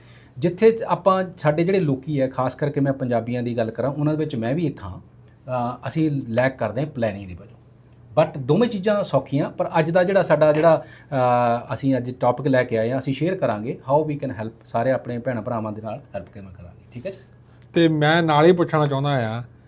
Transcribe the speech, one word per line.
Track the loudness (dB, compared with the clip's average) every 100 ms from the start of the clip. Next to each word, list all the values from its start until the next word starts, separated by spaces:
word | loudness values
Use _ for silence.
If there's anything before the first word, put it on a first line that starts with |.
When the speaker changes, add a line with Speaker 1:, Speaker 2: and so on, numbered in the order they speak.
| -20 -20 -18 -4
Speaker 1:
ਜਿੱਥੇ | -4 4 4 4 -2
ਆਪਾਂ, | 0 2 2 -2 -2
ਸਾਡੇ | 0 2
ਜਿਹੜੇ | 2 0
ਲੋਕੀ | 0 -2 -2 -2
ਹੈ, | -2
ਖਾਸ | -2 -4
ਕਰਕੇ | -2 -4 0
ਮੈਂ | 0
ਪੰਜਾਬੀਆਂ | 0 -2 -2 -2 -4
ਦੀ | -4 -2
ਗੱਲ | -4
ਕਰਾਂ, | -2 -4
ਉਹਨਾਂ | -2 -2
ਦੇ | 0
ਵਿੱਚ | -4 -4
ਮੈਂ | -2
ਵੀ | -2 -4
ਇੱਕ | -6
ਹਾਂ, | -12 -14 -18 -20 -20 -20 -8
ਅ, | -4 -4 -6 -6
ਅਸੀਂ | -2 0 -2 -2
ਲੈਕ | 0 0 0
ਕਰਦੇ | -4 -4
ਹਾਂ | -6
ਪਲੈਨਿੰਗ | -2 -4 -4 -12
ਦੀ |
ਵਜ੍ਹਾ। | -16 -18 -20 -20 _ -20 -20 -4 0
But | 0 -2
ਦੋਵੇਂ | 0 2 2
ਚੀਜ਼ਾਂ | 0 0 0
ਸੌਖੀਆਂ, | 0 -2 0 -2 -2
ਪਰ | -4 -2 0
ਅੱਜ | 2
ਦਾ | 2
ਜਿਹੜਾ | 4 2
ਸਾਡਾ | 4 4 4
ਜਿਹੜਾ, | 6 6 4 0 -18 -4 0 2 4 2 0 -4
ਅ, |
ਅਸੀਂ | -4 0 0
ਅੱਜ | -2 0
ਟੌਪਿਕ | 0 2 2
ਲੈ | 2
ਕੇ | 2 0
ਆਏ | 0
ਹਾਂ, | -2
ਅਸੀਂ | -4
ਸ਼ੇਅਰ | -2 -2
ਕਰਾਂਗੇ | 0 -2 -2 -6 -8 0
how | 0 0
we | -4
can | -6 -6
help, | -8 -10 -6
ਸਾਰੇ | -2 0
ਆਪਣੇ | 0 -2 -6
ਭੈਣਾਂ | -4 -4
ਭਰਾਵਾਂ | -4 -4 -6
ਦੇ | -8
ਨਾਲ | -10 -12 -12
ਹੈਲਪ | -14 -12
ਕਿਵੇਂ | -18 -18
ਕਰਾਂਗੇ, | -18 -20 -20 -18
ਠੀਕ | -12 -12
ਹੈ |
ਜੀ? | -14 -20 -20 -20 -20 -2
Speaker 2:
ਤੇ | 4 4
ਮੈਂ | 4 4 4
ਨਾਲ | 4 6 6
ਹੀ |
ਪੁੱਛਣਾ | 6 2 2 0
ਚਾਹੁੰਦਾ | 0 0 0
ਹਾਂ | -2 -4 -10 -18